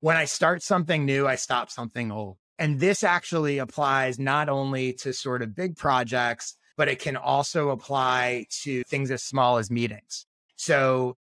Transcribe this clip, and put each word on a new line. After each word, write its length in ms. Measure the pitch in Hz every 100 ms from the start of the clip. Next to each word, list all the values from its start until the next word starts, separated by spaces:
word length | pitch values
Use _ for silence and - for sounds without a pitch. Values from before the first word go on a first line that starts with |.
when 180 | 156 165
I 80 | 147
start 360 | - 170 175
something 440 | - 185 160 160 139
new, 200 | 139 139
I 100 | 127
stop 340 | - 123 113
something 420 | - 120 123 117
old. 240 | 107 101 92 _ -
And 220 | 156 139
this 220 | 180 202
actually 540 | 190 175 - 170 147 139
applies 600 | 127 - 143 135 131 123
not 320 | 135 147 151
only 420 | 139 135 135 131
to 220 | 127 139
sort 260 | 127 139 123
of 160 | 113 104
big 180 | 185
projects, 800 | 160 147 127 117 127 120 117 - - _ -
but 120 | 143
it 100 | 131
can 180 | 156 135
also 540 | 135 139 139 170 147
apply 800 | 127 - 139 127 127 123 123 110 -
to 200 | 147 131
things 260 | 123 139 135
as 120 | 127
small 340 | - 135 123 120
as 140 | 107
meetings. 560 | 117 117 104 - - - _ _ -
So 600 | - 143 135 127 127 127 _